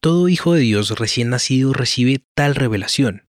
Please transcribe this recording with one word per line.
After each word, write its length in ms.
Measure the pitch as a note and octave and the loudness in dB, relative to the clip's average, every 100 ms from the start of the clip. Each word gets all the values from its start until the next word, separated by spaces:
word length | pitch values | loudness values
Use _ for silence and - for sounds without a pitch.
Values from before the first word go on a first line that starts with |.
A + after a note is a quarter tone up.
Todo 280 | D#3+ E3+ F3+ | 0 2 2
hijo 240 | F3+ - | 2 2
de 80 | E3+ | 2
Dios 300 | B2 G#2 G#2 G#2+ | 4 2 0 -4
recién 320 | A2 - A#2+ | -4 -2 -2
nacido 420 | B2 - C3 C3+ | -2 0 0 2
recibe 500 | C3+ B2 - B2 C3+ _ | 0 -2 0 0 0 _
tal 200 | - D3 | -2 0
revelación 720 | C3+ C3 G#2+ F#2 - C3 G2+ _ | 0 0 -2 -4 -2 -2 -2 _